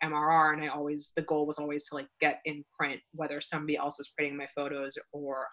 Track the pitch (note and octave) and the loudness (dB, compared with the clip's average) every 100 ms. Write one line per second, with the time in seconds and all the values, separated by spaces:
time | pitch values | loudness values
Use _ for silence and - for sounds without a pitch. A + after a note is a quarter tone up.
0 | D#3 D3+ D3+ E3 D#3 D3+ D3+ D3 D3 D3 | 0 2 6 8 8 4 -2 -2 -2 -4
1 | - - D#3 D#3 D3 D3 D3 D3 - D3 | -2 -2 0 2 2 0 -4 -4 -4 -8
2 | C#3 _ D3+ C3+ D#3 D3 - - C#3+ C3 | -8 _ 2 2 -4 -8 -10 -2 -2 -2
3 | - D#3+ D3+ D3 - D#3 D3+ D3 C#3+ D3 | -10 -6 -6 -4 -4 -2 0 0 0 -4
4 | C#3+ - C#3+ C#3+ C3+ - C#3+ C#3+ C#3 D3 | -6 -2 -2 -2 -6 -4 -4 -4 -4 -6
5 | - D3 C#3 C3+ C3 | -10 -8 -6 -4 -4